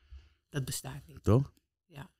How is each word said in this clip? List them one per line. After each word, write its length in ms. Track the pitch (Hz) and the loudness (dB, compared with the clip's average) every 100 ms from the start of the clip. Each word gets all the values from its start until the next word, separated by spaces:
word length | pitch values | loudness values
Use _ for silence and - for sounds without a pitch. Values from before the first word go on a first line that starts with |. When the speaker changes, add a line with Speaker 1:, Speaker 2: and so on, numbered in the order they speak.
| _ - - _ _ | _ -20 -20 _ _
Speaker 1:
Dat 160 | 143 | -6
bestaat 380 | 131 - 131 143 - | -6 -8 -10 -14 -16
niet. 160 | 139 | -4
Speaker 2:
Toch? 280 | - 120 139 _ _ _ _ | 4 6 4 _ _ _ _
Speaker 1:
Ja, 240 | 143 - _ | -16 -16 _